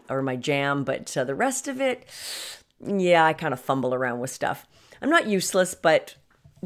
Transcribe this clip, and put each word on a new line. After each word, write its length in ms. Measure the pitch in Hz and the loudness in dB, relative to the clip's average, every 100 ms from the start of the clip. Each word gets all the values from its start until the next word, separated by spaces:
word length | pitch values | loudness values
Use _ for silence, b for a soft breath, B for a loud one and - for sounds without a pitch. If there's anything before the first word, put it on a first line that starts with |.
| - | -6
are 120 | 135 | -4
my 140 | 135 127 | -2 -4
jam, 480 | 120 143 139 143 | 0 0 0 0
but, 320 | 135 131 - - | -2 -4 -4 -4
uh, 80 | 127 | -2
the 100 | 139 | 0
rest 320 | 247 254 - | -2 -2 -6
of 120 | 262 | -4
it, 280 | 269 247 - B B B B B _ _ | -2 -4 -8 B B B B B _ _
yeah, 400 | - 202 180 170 | -4 0 4 6
I 100 | 160 | 6
kinda 220 | 151 160 127 | 4 -2 -4
fumble 380 | - 135 127 | -2 -2 0
around 260 | 127 127 120 | -2 -2 -4
with 120 | 127 | -6
stuff. 340 | - 135 - - B B B | -4 -4 -4 -10 B B B
I'm 120 | 254 | 2
not 160 | 330 262 | 2 4
useless, 480 | 196 - 190 185 - | 0 0 0 0 2
but 400 | 165 160 - - _ _ _ _ | 4 4 2 -10 _ _ _ _